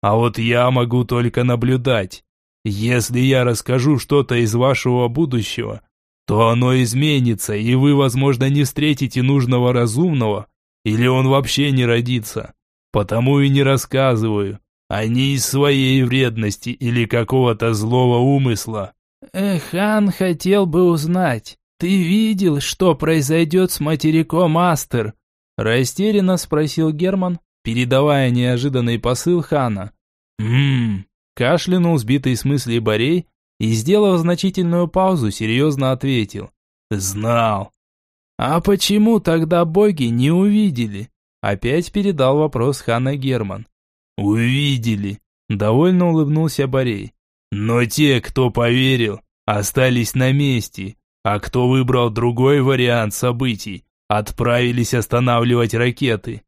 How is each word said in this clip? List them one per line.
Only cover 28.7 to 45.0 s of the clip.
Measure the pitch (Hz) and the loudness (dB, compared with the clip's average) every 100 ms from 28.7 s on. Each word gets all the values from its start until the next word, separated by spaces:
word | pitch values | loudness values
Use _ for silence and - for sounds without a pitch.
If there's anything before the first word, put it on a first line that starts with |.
| 127 117 117 | -2 -2 -2
посыл | 120 127 - 175 | -2 -2 0 0
хана. | 151 147 123 101 95 _ _ _ _ - | 0 -2 0 -4 -8 _ _ _ _ -8
«М-м-м», | 107 123 139 135 117 98 98 _ _ - | -2 0 0 -2 -4 -6 -10 _ _ -4
кашлянул | 123 165 - 180 170 160 | 0 0 0 0 0 0
сбитый | 110 139 139 120 | 0 -2 0 -2
с | 135 | -2
мыслей | 143 127 117 | -2 -2 -2
Борей | 110 107 123 175 170 _ _ _ | 0 0 0 -2 -4 _ _ _
и, | 110 | -2
сделав | 113 120 208 208 185 | -2 0 2 2 2
значительную | 165 175 190 185 170 175 175 | 0 0 -2 -2 -2 0 0
паузу, | 185 190 185 110 | 0 0 0 -2
серьезно | - 110 117 151 139 131 | -2 -2 0 0 0 -2
ответил. | 131 139 131 104 101 - _ _ _ _ | -2 -2 -2 -2 -6 -14 _ _ _ _
«Знал». | 104 92 101 110 117 113 101 95 _ _ _ _ _ _ - | -6 -6 -6 -2 0 0 -2 -6 _ _ _ _ _ _ -6
«А | 123 160 | -2 0
почему | 185 196 - 208 214 226 | 0 0 2 2 4 2
тогда | 170 165 165 170 165 | 2 0 2 0 2
боги | 170 208 165 120 | 2 2 2 -2
не | 117 131 | 2 2
увидели?» | 170 196 208 208 127 113 101 110 _ _ _ | 2 2 2 0 -2 -6 -6 -14 _ _ _
Опять | 104 101 117 151 175 | -6 -4 -2 -2 -2
передал | 208 202 160 131 143 | -2 -2 0 2 2
вопрос | 156 127 123 135 | 0 0 -2 -2
хана | - 117 131 143 | -4 -2 -2 -4
Герман. | 131 123 104 98 113 _ _ _ _ - | -4 -4 -4 -8 -14 _ _ _ _ -6
«Увидели», | 101 107 117 131 143 135 117 107 | -2 0 0 0 0 -2 -2 -2